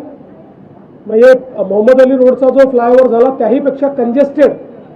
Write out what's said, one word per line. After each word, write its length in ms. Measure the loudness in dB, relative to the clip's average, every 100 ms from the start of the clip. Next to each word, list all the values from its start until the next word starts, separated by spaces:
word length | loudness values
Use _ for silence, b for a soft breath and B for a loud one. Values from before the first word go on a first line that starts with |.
| -12 -20 -20 -20 -20 -20 -20 -20 -20 -20 -6
म्हणजे 260 | 2 4 4 -2 -10
मोहम्मद 440 | -6 -2 2 2
अली 140 | 2 2
रोडचा 320 | 0 0 0
जो 220 | 2 0
फ्लायओव्हर 360 | 0 0 2 2
झाला, 280 | 2 -2 -2
त्याहीपेक्षा 500 | -2 -2 -4 -4 -6
कंजेस्टेड 640 | -4 -4 -2 -2 0 -2 -2 -16 -20 -20